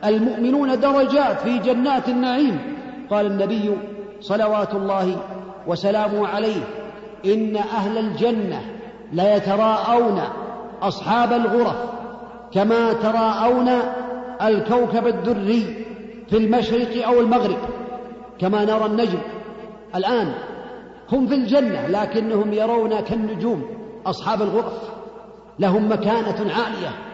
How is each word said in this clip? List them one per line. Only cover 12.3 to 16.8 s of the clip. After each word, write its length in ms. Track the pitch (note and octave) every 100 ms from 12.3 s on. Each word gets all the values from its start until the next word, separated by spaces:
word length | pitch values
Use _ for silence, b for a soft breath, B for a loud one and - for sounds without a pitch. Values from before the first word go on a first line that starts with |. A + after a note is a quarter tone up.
| - -
كما 400 | F#3+ G#3+ A3+ A3+
تراءون 760 | A3 G#3+ A3+ A3 G#3+ A3+ B3 B3 B3 A#3+ - - - - -
الكوكب 640 | G#3+ G#3 - B3 A#3+ A3+ A#3
الدري 800 | G3 F3+ G#3+ G3 A#3 G3+ - - - - - -
في 60 | G#3+
المشرق 680 | G#3+ A#3+ G#3 A#3